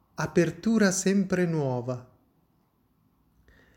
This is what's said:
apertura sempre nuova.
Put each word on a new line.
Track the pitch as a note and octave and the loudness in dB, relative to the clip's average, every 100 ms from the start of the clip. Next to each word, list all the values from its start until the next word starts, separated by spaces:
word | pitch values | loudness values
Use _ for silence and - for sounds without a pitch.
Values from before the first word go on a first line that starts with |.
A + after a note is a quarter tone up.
| _ - | _ -8
apertura | D#3 - D#3+ - A3 A3+ G3 | -2 2 2 0 0 2 2
sempre | F3+ F#3 G3+ F#3+ F3+ F3+ | 2 0 0 0 0 0
nuova. | D#3+ C3+ B2 A#2+ B2+ - _ _ _ _ _ _ _ _ _ _ _ _ _ _ - _ | 0 -2 -4 -6 -8 -10 _ _ _ _ _ _ _ _ _ _ _ _ _ _ -20 _